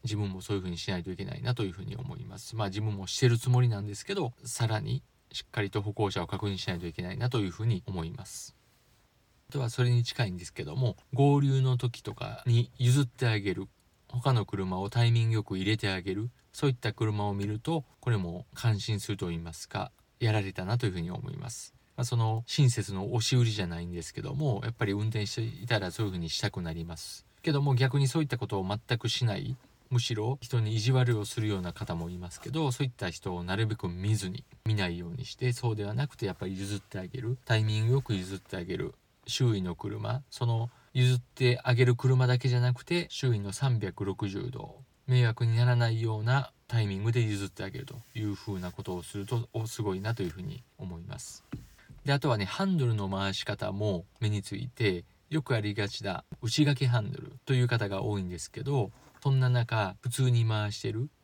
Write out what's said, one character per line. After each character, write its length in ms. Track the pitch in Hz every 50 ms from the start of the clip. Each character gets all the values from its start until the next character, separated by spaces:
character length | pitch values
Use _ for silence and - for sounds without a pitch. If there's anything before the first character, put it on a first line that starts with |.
| -
自 140 | 120 104
分 120 | 104 104 98
も 120 | 92 92
そ 140 | - - 104
う 20 |
い 20 | 98
う 40 | 92
ふ 20 |
う 40 | 92
に 100 | 87 82
し 100 | - -
な 80 | 95
い 60 | 90 82
と 80 | 92
い 40 | 90
け 80 | 82 98
な 120 | 92 -
い 80 | - 113
な 100 | 117 123
と 80 | 117
い 80 | 107 95
う 20 |
ふ 100 | 85 95
う 40 | -
に 100 | 107 101
思 220 | 117 127 - -
い 80 | - -
ま 140 | - - 95
す。 160 | - - -
ま 100 | 110 107
あ、 20 | 98
自 120 | 95 107
分 140 | 107 110 101
も 100 | 98 95
し 140 | - - -
て 100 | 135 123
る 80 | 120
つ 100 | 117 - 127
も 100 | 123 123
り 80 | 123 120
な 100 | 110 101
ん 60 | 101
で 80 | 104 101
す 120 | - -
け 100 | - 196
ど、 180 | 202 156 120 - _ -
さ 220 | 117 - - 117
ら 140 | 107 110 107
に 240 | - - 123 135 - _ _ _ _ _
し 100 | - -
っ 100 | - _
か 100 | - 110
り 80 | 104 98
と 140 | - 107 98
歩 100 | 104 101
行 160 | - 107 98
者 140 | 95 95 87
を 40 |
確 200 | - - 95 104
認 100 | 101 95
し 100 | 92 -
な 60 | - 90
い 60 | 85
と 80 | 87
い 60 | 85 82
け 100 | - 90
な 100 | 90 95
い 40 | -
な 100 | 120 123
と 120 | - 117
い 60 | 101
う 40 | 92
ふ 80 | 85 -
う 40 | 110
に 160 | 117 110 90 -
思 180 | - 95 87 82
い 40 | 82
ま 160 | - - -
す。 300 | - - - - - _ _ _ _ _ _ _ _ _ _ _ _ _ _ _ _ _ _ _ _
あ 20 |
と 80 | - 143
は 100 | 127 120
そ 140 | - - 123
れ 80 | 123
に 120 | 123 120 117
近 220 | - - - 120
い 60 | 98
ん 60 | 90
で 80 | 87 87
す 60 | -
け 120 | _ - -
ど 120 | 73 76
も、 220 | 131 131 110 92 - _ _ -
合 280 | 123 139 143 143 143
流 200 | 139 135 135 135
の 160 | 131 131 127
時 240 | 123 - 120 - -
と 140 | - - 104
か 260 | - - 98 110 - -
に 240 | 123 117 117 113 - - -
譲 240 | 123 123 127 143 143
っ 20 |
て 220 | 123 _ - 127
あ 100 | 120 110
げ 160 | 104 98 98 90
る、 140 | 95 95 - _ _ _ _ _ _ _
他 260 | - - 123 - 139 127
の 140 | 110 98
車 320 | - - 98 95 92 92 92
を 100 | 95 101
タ 160 | - 117 117
イ 60 | 117
ミ 140 | 117 117 113
ン 20 | 113
グ 60 | 113
よ 80 | 107 98
く 160 | - 95 92
入 60 | 95
れ 120 | 101 110
て 120 | 107 - 101
あ 120 | 95 92
げ 140 | 90 98 92
る、 160 | 101 113 123 _ _ _ _ _
そ 120 | - 156
う 60 | 143
い 20 | 127
っ 20 |
た 160 | - - 113
車 360 | 104 - 113 110 104 104 104
を 80 | 104 101
見 100 | 101 101
る 140 | 104 107 110
と、 260 | - - 170 160 131 _ _ _
こ 100 | - 127
れ 80 | 117
も 300 | 101 90 85 85 90 - _ -
感 240 | - - 120 107 98
心 200 | - - 107 98
す 120 | - -
る 60 | 104
と 100 | - 95
言 80 | 87 85
い 40 | 82
ま 140 | 85 85 80
す 160 | - - _
か、 220 | - 101 95 - _ _ _ _ _ _
や 120 | 120 113
ら 100 | 110 107
れ 120 | 98 95 92
た 120 | - 92
な 140 | 95 117 123
と 80 | 117
い 20 | 104
う 20 | 90
ふ 20 |
う 60 | 90
に 100 | 82 87
思 180 | 92 - - -
い 80 | -
ま 140 | - - -
す。 240 | - - - - _ _ _ _ _
ま 40 | -
あ、 40 | 123
そ 120 | - 123
の 260 | 117 113 113 110 113 117
親 240 | - - - 143 123
切 240 | 117 - 98 - 101
の 200 | 95 98 104 110
押 80 | 113
し 160 | 113 - 135
売 80 | 123 120
り 60 | 113
じ 120 | 107 101 92
ゃ 40 |
な 120 | 85 85 82
い 60 | 87
ん 80 | 87 87
で 80 | 87
す 120 | 80 - -
け 80 | -
ど 120 | - - -
も、 260 | 135 156 139 107 98 -
や 40 | 113
っ 40 | 117
ぱ 100 | - 117
り 80 | 101
運 120 | 98 101 107
転 220 | 110 110 110 101
し 80 | 98 -
て 80 | - 113 113 - - 101
い 20 |
た 140 | 120 123 104
ら 120 | 95 90
そ 120 | - - 110
う 40 |
い 20 | 101
う 20 |
ふ 40 | 92
う 20 |
に 120 | 90 82 80
し 120 | - -
た 100 | - 98
く 100 | - 95
な 120 | 87 82 80
り 100 | 85 82
ま 140 | 85 85
す 280 | - - - - - _ _ _ _
け 120 | - 165 147
ど 80 | 143
も、 120 | 143 143 131
逆 260 | 120 135 131 135 143
に 100 | 139 131
そ 100 | - 165
う 20 |
い 40 | 156
っ 20 |
た 100 | 135 127
こ 100 | 120 -
と 120 | 98 107 98
を 80 | 92
全 300 | 95 104 104 - - 120
く 100 | 113 -
し 160 | 113 - - 123
な 140 | 117 101
い、 180 | 98 98 117 131 - _ _ _ _ _ _
む 120 | 127 120
し 120 | 117 - 120
ろ 240 | 104 104 117 135 139
人 180 | - - - 117
に 160 | 110 107 113
意 40 | 113
地 100 | 104 127
悪 260 | 131 131 127 120 120
を 60 | 107 101
す 160 | - - -
る 80 | 107
よ 120 | 107 101 95
う 20 |
な 100 | 90 87
方 240 | 82 - 95 - 87
も 140 | 82 82 85
い 80 | 90
ま 120 | 87 90 87
す 100 | - -
け 80 | - -
ど、 240 | 131 160 156 139 123
そ 100 | - 143
う 40 |
い 20 | 127
っ 20 |
た 200 | - - 101 87
人 220 | 82 - - 95 90
を 100 | 87 87
な 100 | 90 92
る 100 | 104 113
べ 100 | 107 107
く 120 | - -
見 280 | 90 85 90 95 104 107
ず 100 | 101 95
に、 160 | 90 95 - - _ - - _
見 100 | 110 110
な 140 | 101 95 87
い 80 | 85
よ 100 | 87 87
う 60 | 85 170
に 100 | 123 123
し 100 | - -
て、 180 | _ 127 123 120
そ 180 | - - 120
う 40 | 110
で 80 | 107 101
は 80 | 101 107
な 120 | 123 143
く 100 | - -
て 80 | - 117
や 80 | 98 87
っ 20 |
ぱ 120 | - 95
り 100 | 95 95 95
譲 160 | 101 98 104
っ 20 | 95
て 200 | - _ - 95
あ 80 | 92
げ 140 | 90 - -
る、 160 | - 113 131 - _
タ 100 | - 113
イ 60 | 110 110
ミ 160 | 107 107 107
ン 80 | 110
グ 60 | 117 131
よ 80 | 139
く 120 | 131 - 107
譲 220 | 95 90 92 98
っ 40 | 95
て 180 | _ - -
あ 60 | 92 87
げ 100 | 92 90
る、 200 | 85 - - - _ _ _ _ _ _
周 280 | - - - 131 120 110
囲 60 | 98
の 140 | 92 90 85
車、 460 | - - 101 104 104 110 113 117 139 - _
そ 160 | - - 123
の 240 | 117 117 113 117 120 - - _ _ _
譲 220 | 127 127 127 127
っ 40 | 123
て 420 | - _ _ - 131 123 123 - -
あ 100 | 127 123
げ 100 | 120 127
る 100 | 123 120
車 320 | 120 - 131 131 127 127
だ 100 | 123 123
け 120 | 123 - 131
じ 80 | 123
ゃ 20 | 123
な 140 | 123 127 123
く 100 | - -
て、 240 | - 175 175 165 -
周 260 | - - - 127 117
囲 40 | 104
の 140 | 101 101 95
三 260 | - 135 135 123 110
百 240 | 107 95 85 - 101
六 240 | 98 95 - 107
十 240 | 98 95 98 - -
度、 320 | 127 113 104 - - - - _ _ _ _
迷 180 | - 127 123 120
惑 200 | 113 113 - 120
に 100 | 113 113
な 100 | 117 120
ら 120 | 123 123
な 120 | 120 120 113
い 120 | 113 113
よ 180 | 113 113 110 107
う 40 | 107
な 280 | 117 131 139 135 - _ _ _
タ 140 | - 120 117
イ 60 | 107
ミ 100 | 101 98
ン 60 | 95 101
グ 80 | 113
で 100 | 117 120
譲 240 | 113 107 104 98 98
っ 40 | 90
て 140 | - - 95
あ 60 | 95
げ 100 | - 98
る 60 | 98
と 160 | - - 110 - _ -
い 60 | 110 107
う 120 | 104 98
ふ 180 | - - - 98
う 60 | 92
な 120 | 90 87
こ 120 | - - 98
と 120 | - 90
を 80 | 90 82
す 140 | - -
る 80 | 101 98
と、 220 | 98 123 117 117 - -
お、 120 | 117 110
す 160 | 113 - -
ご 140 | 107 104 92
い 60 | 92
な 120 | 98 110 117
と 100 | 113 98
い 40 |
う 20 | 87
ふ 100 | 80 92
う 20 |
に 220 | 90 - - 123 - _ _
思 220 | - - 92 85 82
い 40 | 85
ま 160 | 98 98 -
す。 240 | - - - - _ _ - - - - - - - - - - -
で、 80 | 139 143
あ 60 | 139
と 100 | - 151
は 80 | 120
ね、 80 | 104 101
ハ 200 | 92 - - 196
ン 120 | 196 185
ド 80 | 160 131
ル 80 | 120 113
の 160 | 107 98 95
回 240 | 98 95 98 98 95
し 120 | - -
方 260 | - 104 - 98 98
も 340 | 98 101 107 104 95 85 87 _ _ _
目 100 | 117 107
に 140 | 104 101 98
つ 120 | - 98
い 120 | 98 120
て、 380 | 123 - - 113 101 92 87 - _ _ _ _ _
よ 120 | 151 156
く 140 | 139 - 123
あ 40 | 110
り 140 | 104 104 101
が 160 | 110 101 101
ち 140 | - - 104
な 200 | 98 92 - - _ - -
内 220 | - 113 - - 151
掛 160 | 147 143 -
け 60 | 139
ハ 140 | 123 120 120
ン 120 | 107 -
ド 80 | - -
ル 140 | - - - - _
と 100 | - 131
い 60 | 127 123
う 40 |
方 220 | 117 120 113 107 98
が 140 | 101 95 104
多 160 | 107 104 101
い 40 | 92
ん 60 | 90
で 80 | 90
す 140 | 85 - -
け 100 | - 90
ど、 300 | - 135 143 131 104 95 - - - - _ - -
そ 80 | 139
ん 80 | 135 131
な 100 | 127 127
中、 460 | 123 123 117 - 120 110 104 92 92 -
普 80 | - 123
通 200 | 120 - 131 127
に 180 | 123 117 113
回 240 | 113 110 107 107 104
し 100 | 101 -
て 100 | - 107
る 180 | 107 110 131 151 _ _